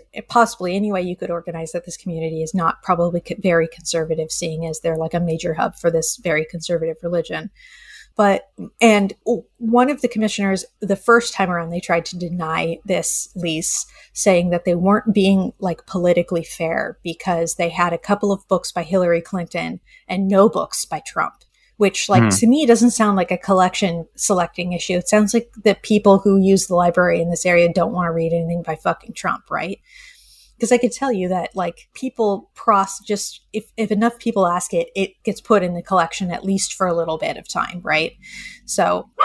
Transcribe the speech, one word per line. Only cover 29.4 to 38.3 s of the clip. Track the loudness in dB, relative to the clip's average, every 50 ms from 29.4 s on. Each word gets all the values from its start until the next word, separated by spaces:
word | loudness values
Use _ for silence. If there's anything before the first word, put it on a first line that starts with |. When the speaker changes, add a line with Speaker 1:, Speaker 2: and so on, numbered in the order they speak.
| _ -8
Speaker 1:
right? | -6 -6 -6 -6 -10 -12 _ _ -20 -20 -20 -20 -20 _ _ _ _ _ _ _ _ -4
'Cause | 0 2
I | 2
could | 4 2 0
tell | -2 -2 -4 -2
you | -2 -2 -2 -2
that, | -2 -4 -4 -6 -6
like, | -6 -6 -6 -6 _ _ _ -14
people | -10 -10 -8 -4 -2 -2 0 -2 -4 -6 _ _
pros-, | -6 0 2 4 4 2 0 -4 -10
just | -6 -4 -4 -4 -6 -8 -14 -16 _ _ -10
if, | -10 -10 _ _ -4
if | -2 -2
enough | 0 2 0 0 0 -2
people | -4 -2 0 2 2
ask | 2 2 0 -2 -2 -2
it, | -2 -2 -2 -2
it | -4 -4 -4 _ _ -6
gets | -6 -6 -4
put | 0 2 2 4
in | 2 0
the | -4 -6
collection | -4 0 2 2 2 0 -2 -6 -6 -6
at | -6 -4 -2
least | -2 -2 -2 -2 -4 -4
for | -2 -2
a | 0
little | 0 0 -2 -2 -4
bit | -4 -4 -6 -8 -8
of | -10 -8
time, | -6 -6 -6 -6 -8 -8
right? | -4 -2 0 0 0 -2 -6 _ -20 -20